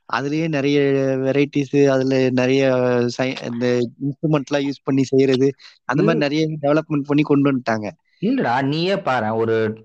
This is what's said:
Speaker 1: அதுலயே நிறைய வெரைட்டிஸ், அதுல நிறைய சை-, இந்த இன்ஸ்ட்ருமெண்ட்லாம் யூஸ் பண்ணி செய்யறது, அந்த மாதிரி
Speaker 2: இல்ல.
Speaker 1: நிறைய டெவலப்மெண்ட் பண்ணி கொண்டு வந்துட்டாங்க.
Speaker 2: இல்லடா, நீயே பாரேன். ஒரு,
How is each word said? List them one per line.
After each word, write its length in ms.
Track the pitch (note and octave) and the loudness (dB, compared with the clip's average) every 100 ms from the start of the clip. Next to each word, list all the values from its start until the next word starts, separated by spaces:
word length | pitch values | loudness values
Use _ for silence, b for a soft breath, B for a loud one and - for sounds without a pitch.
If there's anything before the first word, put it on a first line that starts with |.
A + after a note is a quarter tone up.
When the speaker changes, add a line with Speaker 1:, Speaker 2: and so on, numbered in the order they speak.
| _ | _
Speaker 1:
அதுலயே 360 | A2+ C#3+ D3+ E3 | -6 -4 -4 -2
நிறைய 300 | D3 C#3 C#3+ C#3 C#3 C3+ C3+ | -2 0 2 2 2 0 0
வெரைட்டிஸ், 680 | C3 C3+ C#3+ C#3+ C#3 C#3+ C#3+ | 0 0 0 -2 0 2 4
அதுல 440 | C3 C3 C3 C3 | 4 2 2 2
நிறைய 320 | B2+ B2+ C3+ C3+ B2+ B2 B2 A#2+ | 2 2 2 2 2 2 2 0
சை-, 460 | A#2 C3 C#3 C#3 | -2 -4 -4 -8
இந்த 140 | A#2 B2 B2 A#2+ - | -4 0 0 -2 -4
இன்ஸ்ட்ருமெண்ட்லாம் 640 | C#3 C#3 D#3+ D3+ C3 C#3+ | -8 -4 0 0 0 -2
யூஸ் 200 | C#3 C3+ | -2 -6
பண்ணி 200 | - C3+ | -2 0
செய்யறது, 440 | C3 C3+ C3+ C3 C3+ - B B | 2 2 4 2 0 -2 B B
அந்த 180 | - B2+ | -6 0
மாதிரி 160 | - E3 | 2 2
Speaker 2:
இல்ல. 80 | C#3+ | 0
Speaker 1:
நிறைய 160 | D3+ D#3 D#3 | 0 -2 -2
டெவலப்மெண்ட் 460 | C#3 D3+ D#3 D3 C#3 | 0 0 0 -6 0
பண்ணி 160 | D3 | 0
கொண்டு 300 | D3 C#3+ C#3+ | 2 2 2
வந்துட்டாங்க. 380 | C3+ B2 A2 G#2 E2 _ _ | 0 -2 -4 -6 -14 _ _
Speaker 2:
இல்லடா, 420 | G3 C4+ C3+ B2 | -4 -2 0 -2
நீயே 320 | C3+ D#3 F3 | -2 -2 -2
பாரேன். 420 | G3 F#3+ B2+ G#2+ A2 | -2 -2 -2 -2 -2
ஒரு, 200 | A2+ A2+ A2 G#2+ | 0 0 -2 -4